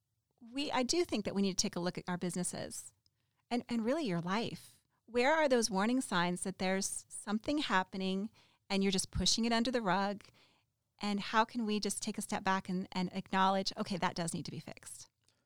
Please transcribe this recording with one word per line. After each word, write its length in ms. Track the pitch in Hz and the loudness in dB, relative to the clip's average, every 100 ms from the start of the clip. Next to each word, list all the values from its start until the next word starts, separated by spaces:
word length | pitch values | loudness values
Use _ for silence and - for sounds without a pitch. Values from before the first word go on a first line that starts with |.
| _ _ _ _ 226 | _ _ _ _ -10
we, 180 | 254 294 | -4 0
I 120 | 254 | 0
do 200 | 247 330 339 | 2 2 2
think 200 | 262 196 | 0 0
that 100 | 196 | 2
we 60 | |
need 160 | 196 185 | 2 2
to 40 | |
take 140 | - 175 | 0 0
a 40 | |
look 180 | 175 165 | -4 -4
at 60 | - | -6
our 100 | 180 | -4
businesses 720 | 180 180 175 - - - - _ _ _ _ _ - | -2 -2 -4 -4 -8 -10 -16 _ _ _ _ _ -6
and, 140 | 240 - | -6 -4
and 160 | 233 220 | -4 0
really 200 | 311 262 | 0 0
your 160 | 170 | -2
life. 540 | 170 202 233 - - _ _ _ _ | -2 -2 -2 -8 -16 _ _ _ _
Where 260 | 233 254 | 2 4
are 140 | 320 302 | 4 6
those 220 | 247 220 | 4 4
warning 320 | 190 214 254 | 2 2 2
signs 400 | - 185 175 180 | 2 2 2 0
that 180 | 190 - | -4 -2
there's 460 | 185 190 190 - - | 0 0 0 -6 -10
something 520 | - - 214 - 294 | -12 -4 -4 0 0
happening 720 | - 190 190 196 190 190 214 _ _ _ - | 2 2 2 -2 0 0 -4 _ _ _ -4
and 140 | 196 | 2
you're 80 | 196 | 2
just 200 | 190 - | 2 0
pushing 340 | - 180 - 233 | 0 2 4 2
it 80 | |
under 180 | 226 240 | 2 2
the 100 | 247 | 0
rug? 420 | 208 185 196 202 - _ _ _ _ _ _ - | 2 2 0 -4 -10 _ _ _ _ _ _ -6
And 180 | 208 208 | -2 -2
how 260 | - 226 226 | 2 2 2
can 200 | 247 214 | 0 0
we 140 | 208 | 0
just 220 | 202 - | 0 -4
take 160 | - 208 | -4 -6
a 40 | |
step 220 | - 208 | -4 -2
back 260 | 202 190 - | 0 0 0
and, 180 | 180 190 | -4 -4
and 180 | 190 180 | -4 -4
acknowledge, 580 | 190 - 190 190 196 196 - | -4 -2 2 4 4 0 -4
"Okay, 200 | 214 190 | -4 -2
that 180 | 180 - | -2 -2
does 180 | 165 | -4
need 120 | 175 151 | -4 -8
to 60 | |
be 80 | 160 | -10
fixed"? 480 | - - - - - _ _ _ | -12 -16 -16 -18 -20 _ _ _